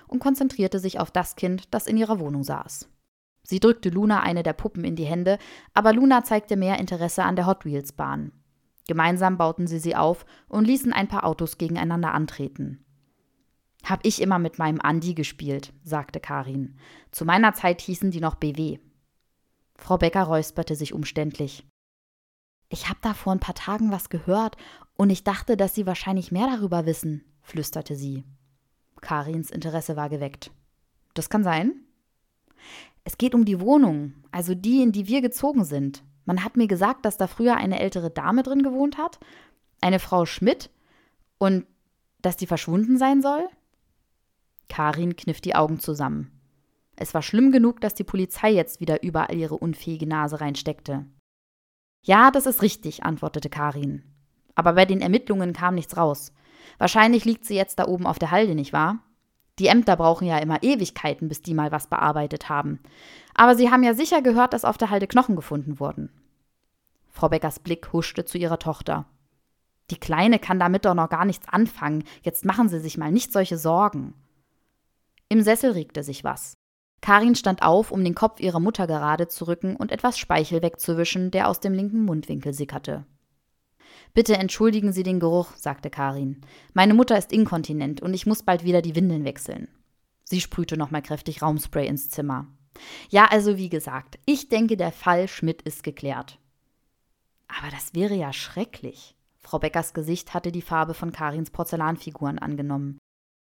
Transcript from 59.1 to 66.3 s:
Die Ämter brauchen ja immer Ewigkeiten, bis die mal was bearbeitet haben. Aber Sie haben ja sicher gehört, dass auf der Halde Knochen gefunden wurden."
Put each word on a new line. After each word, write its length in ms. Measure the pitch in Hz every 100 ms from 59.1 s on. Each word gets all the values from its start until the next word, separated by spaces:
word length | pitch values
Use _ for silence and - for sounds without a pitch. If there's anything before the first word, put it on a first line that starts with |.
| _ _ _ _ -
Die 100 | 190
Ämter 280 | 233 220 175
brauchen 300 | 165 165 180
ja 120 | 156
immer 240 | 156 156
Ewigkeiten, 680 | 247 269 185 - 156 - 160
bis 140 | 151
die 120 | -
mal 160 | 156 151
was 160 | 151 -
bearbeitet 600 | - 151 151 151 151 -
haben. 320 | 147 143 147 - - - - -
Aber 200 | - 240
Sie 160 | 240 240
haben 120 | 254
ja 120 | 247
sicher 280 | 226 311 330
gehört, 300 | 254 226 247
dass 120 | 240
auf 140 | - 214
der 120 | 220
Halde 160 | 202 196
Knochen 300 | 247 247 180
gefunden 420 | - 147 143 139
wurden." 320 | 139 147 147 _ _